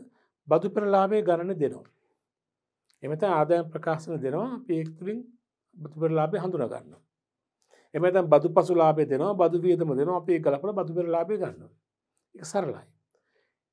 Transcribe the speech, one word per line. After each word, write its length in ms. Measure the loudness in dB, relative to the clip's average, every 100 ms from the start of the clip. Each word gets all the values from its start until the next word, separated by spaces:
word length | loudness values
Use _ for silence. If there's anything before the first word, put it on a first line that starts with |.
| -12 _ _ _ 0
බදු 200 | 0 0
පෙර 140 | -2 2
ලාභය 340 | 2 2 0
ගණන 360 | 2 0 0 -2
දෙනවා. 360 | -2 -4 -18 _ _ _ _ _ _ _ _ _ _ _
එහෙම 60 | -8
නැත්නම් 200 | -2 0
ආදායම් 340 | 2 4 2 0
ප්‍රකාශන 500 | -6 -4 -4 -6 -6
දෙනවා. 280 | -4 -4 -4
අපි 180 | -8 -6
ඒක 160 | -4 -4
තුලින් 240 | -8 -10 -10 -12 _ _ _ _ -18
බදු 200 | -14 -4
පෙර 100 | -2
ලාභය 280 | 0 0 -2
හඳුනා 300 | -4 -4 -4
ගන්නවා. 300 | -8 -16 -20 _ _ _ _ _ _ _ _ _
එහෙම 80 | 0
නැත්නම් 260 | 2 4 6
බදු 160 | 6 6
පසු 260 | 2 4
ලාභය 300 | 4 4 4
දෙනවා, 300 | 2 0 0
බදු 220 | 2 2 2
වියදම 320 | 2 0 0 0
දෙනවා. 240 | 0 -2
අපි 100 | 0
ඒක 120 | 0
ගලපලා 340 | 0 -2 -2 -4
බදු 140 | -4
පෙර 120 | -4 -2
ලාභය 300 | -2 -2 -4
ගන්නවා. 360 | -6 -10 -20 _ _ _ _ _ _
ඒක 100 | -20
සරලයි. 400 | -6 -4 -4 -8 -14 _ _ _ _ _ _ _ _